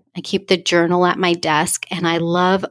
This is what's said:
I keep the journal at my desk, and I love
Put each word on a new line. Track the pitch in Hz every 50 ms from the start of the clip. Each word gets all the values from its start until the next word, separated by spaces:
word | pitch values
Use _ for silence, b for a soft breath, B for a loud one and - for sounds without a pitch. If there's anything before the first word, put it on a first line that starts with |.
| _ _ -
I | 180
keep | - - - 190 196 -
the | 190 175
journal | 180 - 185 170 170 170 180 180 180
at | 175 175 -
my | 185 175 175
desk, | 175 - 160 151 151 165 - - - - -
and | - 170 175
I | 165 165 165
love | 165 165 170 180 180 185 190 190 185 -